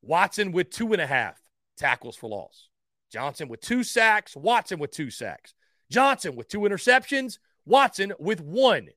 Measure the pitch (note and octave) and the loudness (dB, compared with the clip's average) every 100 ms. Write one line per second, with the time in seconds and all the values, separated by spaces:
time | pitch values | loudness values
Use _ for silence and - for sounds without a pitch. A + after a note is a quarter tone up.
0 | G#2+ E3 F#3+ - G3+ F3 F3+ - A3+ G#3 | 0 2 2 0 -2 -2 -4 -4 -2 0
1 | D3 C3+ A2 - _ _ _ - C#3 B2 | 0 0 -2 -8 _ _ _ -6 -2 -2
2 | A#2+ - A#2 G#2 - _ _ _ _ _ | -6 -14 -10 -10 -12 _ _ _ _ _
3 | _ G#2+ C3+ C#3 D3 A#2 - B3 A#3+ - | _ -8 -8 -8 -12 -12 -4 -2 0 2
4 | A3 G#3+ - - D#3+ A#3 - F3 C#3+ - | 4 4 0 -4 2 2 0 -6 -8 -6
5 | C#3+ - G#2+ D2 _ _ _ _ _ C#3 | -10 -8 -10 -12 _ _ _ _ _ 2
6 | C4+ C4 F3 B2 A2+ G#3 G#3 G3+ - B3+ | 4 2 -4 -10 -8 -2 -2 0 4 2
7 | B3 C#4 C4 - _ _ - B3+ C4 - | 2 -4 -4 -12 _ _ 4 4 4 0
8 | G3 G3 D#3+ G#3+ D3 F#3+ C4 F3 D#2+ | -6 -4 -4 -4 -4 2 4 4 -2